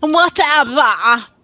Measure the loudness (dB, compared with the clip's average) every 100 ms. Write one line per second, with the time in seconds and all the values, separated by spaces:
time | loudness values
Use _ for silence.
0 | -2 0 0 0 0 0 0 0 0 0
1 | 0 0 -4 _